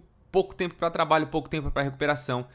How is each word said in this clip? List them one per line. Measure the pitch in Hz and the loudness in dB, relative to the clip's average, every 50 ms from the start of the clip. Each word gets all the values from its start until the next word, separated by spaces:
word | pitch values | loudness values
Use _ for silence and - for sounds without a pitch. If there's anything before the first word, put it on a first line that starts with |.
| - _ _ _ - - | -14 _ _ _ -12 0
pouco | - 190 185 - - | 2 2 2 2 -2
tempo | - 180 175 - | -6 -6 -6 -2
pra | - 175 170 | -2 -2 0
trabalho, | - - 165 151 156 156 147 | 0 0 2 4 4 4 4
pouco | 135 - 156 127 - | 2 -2 -4 -4 -4
tempo | - 156 139 143 | -4 -4 -4 -2
pra | - 143 | 0 0
recuperação. | 139 139 135 - 147 147 143 139 - - 127 123 127 - | -2 -2 -2 0 0 0 0 0 -2 -4 -4 -4 -6 -8